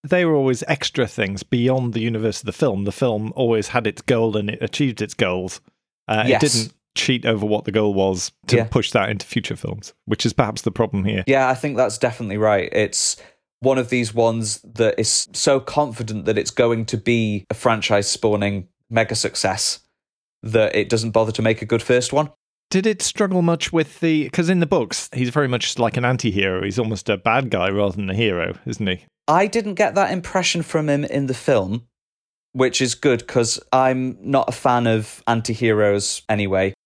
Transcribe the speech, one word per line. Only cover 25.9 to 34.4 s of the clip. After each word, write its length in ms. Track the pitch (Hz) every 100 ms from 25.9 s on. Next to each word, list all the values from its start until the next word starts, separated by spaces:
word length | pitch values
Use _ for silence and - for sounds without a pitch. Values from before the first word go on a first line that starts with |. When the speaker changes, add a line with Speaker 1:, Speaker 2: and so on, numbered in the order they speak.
| 131
Speaker 1:
an 80 | 123
anti-hero. 560 | 127 117 98 95 92
He's 140 | 98 110
almost 320 | 110 101 -
a 80 | 98
bad 320 | 113 120 131
guy 180 | 98 92
rather 280 | 98 101 92
than 120 | 95
a 60 |
hero, 400 | 98 113 87 87 92
isn't 220 | 131 - 101
he? 180 | 92 _ _ -
Speaker 2:
I 180 | 165 202
didn't 280 | 226 208
get 200 | 180 208
that 160 | 196 196
impression 520 | 185 - 190 180 175
from 260 | 156 165 151
him 160 | 143
in 220 | 147 139 135
the 80 |
film, 480 | 131 - 123 95 117 - _ _ _ _ _ _
which 280 | 127 127 -
is 140 | 127
good 320 | - 147 120 -
'cause 320 | 123 117 - -
I'm 440 | 131 131 127 127 110
not 260 | 95 135